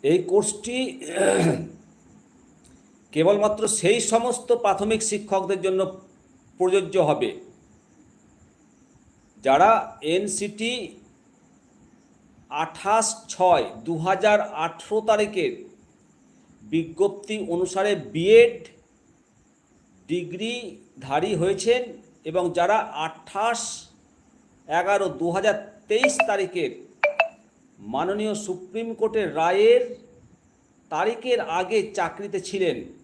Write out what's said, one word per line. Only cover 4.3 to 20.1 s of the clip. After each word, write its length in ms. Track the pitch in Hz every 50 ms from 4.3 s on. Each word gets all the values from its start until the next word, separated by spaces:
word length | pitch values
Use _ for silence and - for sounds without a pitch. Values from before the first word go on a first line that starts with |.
| 233 240 - - 240 233 -
প্রাথমিক 380 | 202 185 196 202 214 226 214 220 -
শিক্ষকদের 500 | 208 202 208 - 196 190 185 175 196 185 175
জন্য 160 | 190 190 190 190 185 - - - - _ _ _ _ _ _ _ _ _ _
প্রযোজ্য 360 | 180 185 180 196 185 160 - 190 165 147
হবে 200 | 147 - 123 107 - - - - - _ _ _ - _ _ _ _ _ _ _ _ _ _ _ _ _ - _ _ _ _ _ _ _ _ _ _ _ _ _ _ _ _ _ _ - -
যারা 260 | 135 135 147 180 214 226 202 - - - - - 151 165
এনসিটি 580 | 190 208 202 - - 202 202 208 208 220 233 247 247 208 - - - - _ _ _ _ _ _ _ _ _ _ _ _ _ _ _ - _ _ _ _ _ _ _ _ _ _ _ _ _ 139 147 160
আঠাশ 440 | 165 - - - 196 214 226 - - - - - - -
ছয় 320 | - 185 180 175 143 117 - - - -
দু 80 | 160 165 156 160
হাজার 320 | 185 196 190 196 214 208 208 - - - 151 165
আঠেরো 320 | 165 - - - - 208 220 214 220
তারিখের 420 | 214 208 214 202 214 190 160 131 - - - - - _ _ _ _ _ _ _ _ _ _ _ _ _ _ _ - _
বিজ্ঞপ্তি 760 | - 107 151 165 165 160 - - 190 202 196 202 - - 214 214 190 160 170
অনুসারে 380 | 170 185 175 180 190 196 208 202 170 139 127 -
বিএড 440 | 160 170 196 220 226 240 233 - - - - - _ _ _ _ _ _ _ _ _ _ _ _ _ _ _ _ _ _ _ _ _ _ _ _ _ _
ডিগ্রিধারী 1200 | -